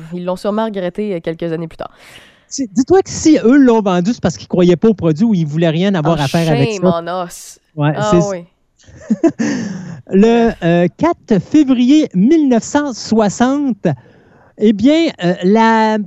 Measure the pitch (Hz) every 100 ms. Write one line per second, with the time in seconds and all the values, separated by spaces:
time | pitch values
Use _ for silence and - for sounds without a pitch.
0 | 160 180 180 180 208 208 226 196 180 190
1 | 214 175 165 165 170 160 165 - - _
2 | - - - _ _ - 233 185 269 381
3 | - - 320 269 214 285 254 226 202 180
4 | 180 247 175 - - 175 175 175 226 214
5 | 170 151 233 190 156 156 170 156 196 190
6 | 151 160 139 170 165 147 139 202 180 170
7 | 170 185 175 - - - _ 156 147 156
8 | 214 180 202 185 175 _ _ _ _ -
9 | - - - - 262 262 214 175 190 160
10 | - 190 226 233 233 - 170 175 175 -
11 | 320 349 - 202 - 302 269 247 247 302
12 | 285 180 220 330 285 233 - 285 294 220
13 | - 220 208 - 247 277 277 208 175 139
14 | _ _ _ _ _ - 214 202 247 311
15 | 330 - 175 180 180 220 226 226 220 214